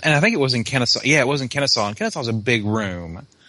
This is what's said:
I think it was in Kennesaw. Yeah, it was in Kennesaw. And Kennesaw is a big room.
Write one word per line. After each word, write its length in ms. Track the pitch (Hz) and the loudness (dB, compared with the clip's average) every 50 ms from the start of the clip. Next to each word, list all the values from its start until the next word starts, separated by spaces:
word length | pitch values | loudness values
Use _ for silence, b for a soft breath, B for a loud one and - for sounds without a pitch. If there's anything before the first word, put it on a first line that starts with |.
| - | 0
I 140 | 156 151 143 | 2 4 4
think 140 | 160 220 233 | 4 2 2
it 60 | 170 | 2
was 140 | 139 131 123 | 2 2 2
in 100 | 120 113 | 0 -2
Kennesaw. 360 | - - 135 123 - - - - | 0 0 0 0 0 0 0 2
Yeah, 160 | 127 147 156 | 2 4 4
it 80 | 127 127 | 4 2
was 120 | 143 143 | 0 -2
in 80 | 131 120 | -4 -4
Kennesaw. 380 | - 143 143 135 - 120 107 | -4 -2 0 0 0 0 0
And 100 | 101 107 | -2 -2
Kennesaw 240 | - 214 226 - 160 | -4 -4 -4 -4 -4
is 80 | 135 117 | -4 -2
a 40 | 113 | -2
big 320 | 110 101 127 117 113 101 | -2 0 0 0 0 0
room. 600 | 107 107 110 107 98 90 87 87 82 82 85 - - b b b | 0 0 0 -2 -2 -4 -6 -8 -10 -12 -12 -14 -18 b b b